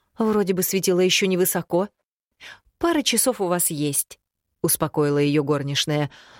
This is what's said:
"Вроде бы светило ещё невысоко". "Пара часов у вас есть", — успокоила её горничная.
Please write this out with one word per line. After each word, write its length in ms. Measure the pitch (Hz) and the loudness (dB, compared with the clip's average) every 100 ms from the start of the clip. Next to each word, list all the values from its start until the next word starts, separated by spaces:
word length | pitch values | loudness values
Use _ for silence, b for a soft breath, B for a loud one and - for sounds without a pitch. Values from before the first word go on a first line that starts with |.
| b - | b -2
"Вроде 340 | 220 214 190 | 0 2 0
бы 100 | 185 | 0
светило 380 | 185 196 180 180 | -2 0 2 2
ещё 260 | 185 - 196 | 4 2 0
невысоко". 600 | 180 185 180 165 175 208 _ _ _ _ _ B B _ - | 0 0 -2 -2 -2 -2 _ _ _ _ _ B B _ -4
"Пара 240 | 339 330 | 0 0
часов 380 | - 226 - 240 | 0 0 0 0
у 60 | 185 | 0
вас 240 | 175 - | 0 -2
есть", — 480 | 151 147 139 - - _ _ _ _ | -2 -2 -2 -6 -12 _ _ _ _
успокоила 540 | 165 - 160 - 147 143 | -4 -2 -2 0 0 2
её 260 | 147 151 | 2 2
горничная. 680 | 143 147 139 143 - 147 147 B B B | 0 -2 -2 -4 -2 -2 -2 B B B